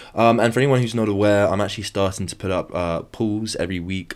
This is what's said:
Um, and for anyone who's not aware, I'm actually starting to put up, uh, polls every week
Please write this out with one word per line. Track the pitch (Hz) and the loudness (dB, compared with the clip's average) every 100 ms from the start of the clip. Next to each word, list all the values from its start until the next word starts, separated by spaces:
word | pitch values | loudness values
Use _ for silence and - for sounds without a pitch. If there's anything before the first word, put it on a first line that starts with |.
| - | -8
Um, | - 117 117 | 2 4 4
and | 117 | 2
for | 117 | 2
anyone | 139 131 | 2 2
who's | 120 | 2
not | 117 110 | 0 0
aware, | 101 104 101 101 | 2 4 4 4
I'm | 95 | 2
actually | 98 - 98 | -2 -4 -6
starting | 101 98 95 92 | -2 -2 -2 -8
to | - | -6
put | 95 | -4
up, | 90 82 85 | -2 -4 -4
uh, | 87 82 | -2 -4
polls | - - 110 107 110 - | -6 -4 -2 -2 -4 -4
every | 87 92 | -4 -4
week | 85 95 85 | -4 -6 -8